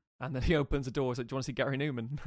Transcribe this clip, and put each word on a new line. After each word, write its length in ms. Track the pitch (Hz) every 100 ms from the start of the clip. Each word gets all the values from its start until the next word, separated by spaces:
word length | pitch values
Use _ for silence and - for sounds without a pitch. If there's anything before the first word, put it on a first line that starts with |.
| _ _
And 160 | 123 131
then 60 |
he 120 | 139 160
<laughs> 0 |
opens 300 | 139 147 131
the 40 |
door, 200 | 135 131
he's 60 | 123
like, 80 | 117
"Do 60 |
you 40 | 135
wanna 60 |
see 100 | 131
Gary 240 | 139 131 135
Newman?" 420 | 156 127 117 143